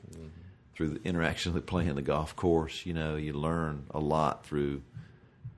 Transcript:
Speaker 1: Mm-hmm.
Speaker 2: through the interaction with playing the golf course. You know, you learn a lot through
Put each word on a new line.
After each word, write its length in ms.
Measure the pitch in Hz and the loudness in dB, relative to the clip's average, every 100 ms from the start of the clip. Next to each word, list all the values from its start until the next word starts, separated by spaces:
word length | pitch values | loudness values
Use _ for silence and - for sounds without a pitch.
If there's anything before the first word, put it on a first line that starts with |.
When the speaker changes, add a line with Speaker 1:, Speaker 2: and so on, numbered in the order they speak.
| - | -12
Speaker 1:
Mm-hmm. 160 | 82 80 - 87 - - - | -14 -14 -16 -18 -20 -14 -4
Speaker 2:
through 140 | 80 | -2
the 120 | - | -2
interaction 500 | 92 85 80 - 90 | 0 2 2 2 0
with 120 | 82 - | 0 0
playing 300 | 92 85 71 | 2 2 2
the 60 | |
golf 340 | 69 73 78 - | 2 2 0 2
course. 500 | 90 82 78 - 90 | 4 4 2 -4 -4
You 80 | |
know, 220 | 82 78 78 | -2 0 -2
you 180 | 76 | -2
learn 520 | 71 78 85 80 73 67 | 0 0 2 0 -4 -4
a 80 | 78 | -2
lot 460 | 73 78 76 - - | 2 4 4 0 -2
through 360 | 73 71 69 - - - - - - - | 0 0 -2 -8 -16 -16 -20 -20 -16 -16